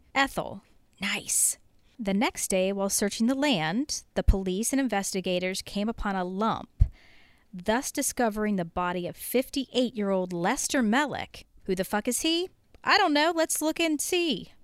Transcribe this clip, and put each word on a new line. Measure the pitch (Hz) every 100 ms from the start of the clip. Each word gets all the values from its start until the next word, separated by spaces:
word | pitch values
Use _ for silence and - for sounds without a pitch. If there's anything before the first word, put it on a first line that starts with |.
| _
Ethel. | 269 269 - - 196 - _ _ -
Nice. | 196 202 - - - - _ _ _ -
The | 196
next | 196 277 - -
day, | 190 190
while | 196 196
searching | - 202 - 226
the |
land, | 269 294 202 156 208 302 - -
the | -
police | - 196 185 185 233
and | 269
investigators | 262 196 190 190 185 180 185 190
came | - 202 208
upon | 226 208 190
a |
lump, | 180 185 220 165 - - - - - - - _ _
thus | 180 180 226 -
discovering | - 269 - 233 208 214 196
the |
body | 170 180 180 180 175
of |
fifty-eight-year-old | - - 247 269 285 254 240 247 208 196 190 185
Lester | 175 180 262 - 294
Mellick. | 214 240 285 123 - - - -
Who | -
the | 185
fuck | 185 208 247
is | 240
he? | 320 330 370 _ _ -
I | - 403
don't | 359
know. | 294 320
Let's | 330 320 -
look | 302 311
and | 330 302
see. | - 359 339 196 - -